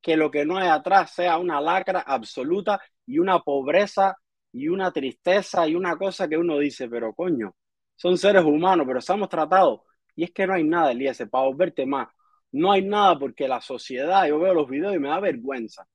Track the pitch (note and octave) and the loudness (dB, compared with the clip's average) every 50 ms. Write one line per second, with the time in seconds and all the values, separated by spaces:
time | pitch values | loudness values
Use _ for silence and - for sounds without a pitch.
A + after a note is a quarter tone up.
0 | - E3+ D#3+ D#3 D#3 D3 - D3 D3 D3+ F3+ F#3+ F#3 F3 D#3 D3+ - - F#3+ G3 | 0 0 2 2 2 0 0 -2 -2 -2 -2 0 2 2 2 2 2 4 4 4
1 | E3+ - - - F3 F3+ E3 E3 F3+ F3+ D#3 C#3+ D3 D#3+ F3 F#3+ F#3 - F#3 F3 | 4 2 -4 -2 0 0 0 0 0 -2 -2 -2 0 0 0 0 0 -2 -4 -4
2 | - - C3+ B2 A2 - - C3 B2+ D3 F3 G3+ F3+ G#3+ G3+ F#3+ - _ _ _ | -2 -2 -4 -4 -4 -10 -10 -8 -4 -2 -2 -2 0 -2 -2 -2 -4 _ _ _
3 | _ - C3+ D#3 F3 G3 F#3 - - D3+ C#3 C#3 C3 C#3 D#3 F#3+ G3+ G3 - - | _ -4 -2 0 2 2 2 0 0 0 -2 -2 -2 2 2 2 2 2 0 0
4 | G3 G3 F#3 _ _ _ _ _ _ _ - B2 C#3 D#3+ F3+ G3 F#3+ F3+ - D#3+ | 0 0 0 _ _ _ _ _ _ _ -12 -8 -4 -4 -2 -2 -2 -2 -2 -4
5 | C3+ C3 - _ _ F3 F#3 G3+ F#3+ - - F3+ E3 D#3 D#3+ F3 F#3+ F3 E3 - | -6 -6 -8 _ _ 2 2 2 0 0 0 0 2 2 0 0 -2 -2 -4 -2
6 | F#3+ G3 F3+ - F#3+ D#3 D#3 D#3+ E3+ E3+ D3+ C#3+ D3 D3 - - C3 A#2 A#2 A#2 | -4 -6 -4 -4 -4 -2 -2 -2 0 0 0 0 0 -2 -4 -8 -10 -8 -6 -6
7 | A#2 A2 G#2 - E3+ F#3 E3 A#2+ G#2+ F#2+ _ _ _ _ _ _ _ _ _ _ | -6 -6 -6 -4 -2 -2 -2 -2 -4 -8 _ _ _ _ _ _ _ _ _ _
8 | - F3 F#3 F3 - G3+ G3+ F#3+ E3+ D3+ D3 D#3 F3 F#3+ F#3 E3+ C#3+ B2+ B2+ B2+ | 0 0 0 4 4 6 6 6 6 6 2 4 4 4 4 4 2 0 -2 -4
9 | - - F#3 G#3 G3+ - - D#3+ D#3 D3+ F3+ G3 F#3 D3 A2 - _ _ _ _ | -2 -2 -2 -2 -2 -4 -2 -2 0 4 6 6 6 4 2 -2 _ _ _ _
10 | _ _ _ - E3 F3 _ - G3 F#3 E3+ E3+ D#3 D3+ E3 F3 D#3+ C#3 A#2+ B2 | _ _ _ -8 -8 -8 _ -4 -2 0 0 0 0 0 0 2 2 0 0 0
11 | C3+ C3+ B2 - B2 G#2+ - C3 C3+ C3+ C3+ C#3+ F#3 E3+ - - C3+ C3 C#3+ C3+ | -4 -4 -4 -6 -10 -4 -2 0 0 0 0 0 -2 -2 -2 -6 -4 -4 -4 -6
12 | B2 - _ _ _ _ _ _ _ _ - C#3 E3+ G3 G3+ G3 F#3+ G3 G#3 G#3 | -6 -8 _ _ _ _ _ _ _ _ -4 0 2 2 2 2 0 0 0 4
13 | G3+ F#3+ E3 C#3 C#3 B2+ A2+ - C#3+ C3 B2+ A#2 - - C3 A#2 - - C3 B2 | 4 4 4 2 -2 -8 -6 -6 -4 -4 -4 -4 -6 -10 -12 -12 -10 -10 -8 -6
14 | C#3 E3 F#3 G3 F#3 D3+ D3+ D3+ F3 F#3+ F#3 D#3+ D3 B2 C3+ C#3+ F3 G3+ G3 E3 | -2 2 2 2 2 2 0 0 2 2 2 2 0 -2 -4 -4 -4 -2 -2 -2
15 | C#3 C#3+ D3+ F3+ G3+ F#3+ C#3 A#2+ A2+ C3+ C3+ B2+ A2+ G#2 - - F#2+ _ | -2 -2 -2 -2 -2 -4 -4 -4 -8 -8 -8 -8 -10 -12 -14 -20 -20 _